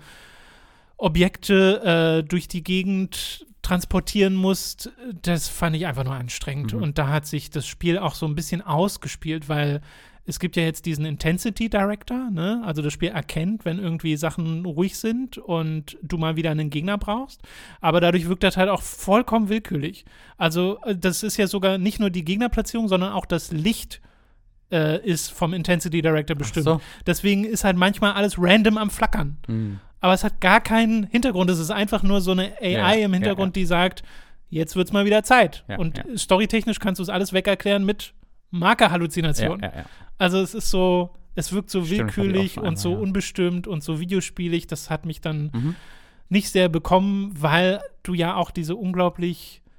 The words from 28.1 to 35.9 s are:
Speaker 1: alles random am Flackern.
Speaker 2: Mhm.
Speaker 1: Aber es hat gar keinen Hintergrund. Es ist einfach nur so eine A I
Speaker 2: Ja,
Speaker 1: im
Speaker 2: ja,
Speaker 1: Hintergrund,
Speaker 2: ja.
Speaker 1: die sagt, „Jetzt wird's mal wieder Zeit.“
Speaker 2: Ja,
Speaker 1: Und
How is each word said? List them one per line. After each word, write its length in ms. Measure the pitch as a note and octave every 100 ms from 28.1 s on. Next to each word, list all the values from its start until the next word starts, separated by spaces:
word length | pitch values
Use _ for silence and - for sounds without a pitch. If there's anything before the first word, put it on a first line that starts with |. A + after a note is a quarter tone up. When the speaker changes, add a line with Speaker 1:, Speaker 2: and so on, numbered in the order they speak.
Speaker 1:
alles 200 | G3+ G3+ F3+
random 420 | F3+ G#3+ G#3+ G#3+
am 120 | G#3
Flackern. 460 | - A3 G#3+ C#3+ C#3+ -
Speaker 2:
Mhm. 320 | A2+ G#2+ G2 - -
Speaker 1:
Aber 120 | F3+
es 120 | F#3
hat 160 | G#3 -
gar 200 | F#3 A3
keinen 440 | - A3 A3+ A3+
Hintergrund. 440 | G3 A#3+ B3+ F3+ F#3
Es 100 | E3+
ist 100 | E3
einfach 320 | G#3 G#3 G#3
nur 180 | G3 G3+
so 120 | F3+
eine 200 | F#3 F#3+ -
A 40 |
I 80 | F#3+
Speaker 2:
Ja, 180 | A3 F#3
Speaker 1:
im 200 | A3 G#3
Speaker 2:
ja, 60 | F#3
Speaker 1:
Hintergrund, 380 | G#3 F#3+ F#3+ F#3+
Speaker 2:
ja. 40 |
Speaker 1:
die 40 | F3
sagt, 360 | F3 F3+ - - - - - -
„Jetzt 240 | D#3 D#3+
wird's 180 | F#3 F3+
mal 120 | G3+
wieder 180 | G3+ G#3+
Zeit.“ 420 | - B3+ F3+ - -
Speaker 2:
Ja, 100 | G2+
Speaker 1:
Und 200 | D#3+